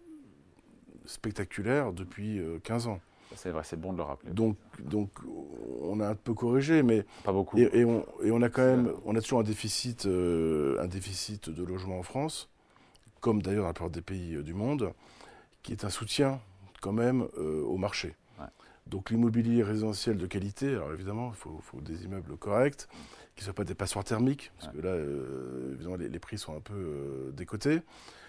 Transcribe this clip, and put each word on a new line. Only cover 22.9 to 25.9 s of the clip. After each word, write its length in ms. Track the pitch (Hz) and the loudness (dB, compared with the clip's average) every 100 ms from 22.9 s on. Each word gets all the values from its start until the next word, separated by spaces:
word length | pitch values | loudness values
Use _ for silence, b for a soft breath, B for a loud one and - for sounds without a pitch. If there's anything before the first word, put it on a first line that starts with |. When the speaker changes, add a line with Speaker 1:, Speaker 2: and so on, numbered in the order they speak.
| B B B B - | B B B B -12
Speaker 1:
qui 80 | |
ne 20 | 95 | -8
soient 80 | |
pas 100 | 98 | -4
des 120 | 90 - | -4 -2
passoires 280 | 101 101 | -2 -2
thermiques, 480 | 98 113 127 143 - - | 0 2 2 0 -8 -14
parce 160 | 78 | -12
Speaker 2:
Ouais. 80 | 73 | -6
Speaker 1:
que 40 | 90 | -2
là, 60 | |
euh, 840 | 87 71 69 65 67 64 64 65 | -2 -2 -4 -6 -8 -8 -8 -8
évidemment, 220 | 65 85 | -8 -8